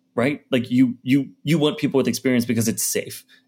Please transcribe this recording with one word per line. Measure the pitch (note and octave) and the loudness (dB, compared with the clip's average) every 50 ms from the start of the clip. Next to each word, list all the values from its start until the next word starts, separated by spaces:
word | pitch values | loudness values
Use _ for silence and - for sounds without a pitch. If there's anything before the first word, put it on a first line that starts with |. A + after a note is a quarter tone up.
| _ _ - | _ _ -4
right? | A#2 A#2 C#3+ D3 - _ - | -2 -2 -2 -2 -4 _ -2
Like, | C3+ B2 A2 - | -2 -2 0 2
you, | B2 B2+ C3 A#2+ - - | 2 4 4 2 2 -4
you, | - B2+ C3+ C#3+ C3+ - - _ | -2 0 0 0 0 -2 -10 _
you | - C#3+ E3 D3+ | -4 -2 0 2
want | D3 D3+ - - | 2 0 0 0
people | D3 C3 - C3+ | -2 0 0 0
with | A#2 B2+ | 0 0
experience | A#2 - - C3 B2+ A#2+ A#2+ | -2 -2 0 0 0 0 0
because | B2 A2+ A2+ G#2+ A2+ | 0 0 -2 0 -2
it's | F#2+ - | -2 -4
safe | - - - G#2 - - - - - _ - - _ | -4 -4 -4 -4 -6 -8 -12 -18 -18 _ -20 -20 _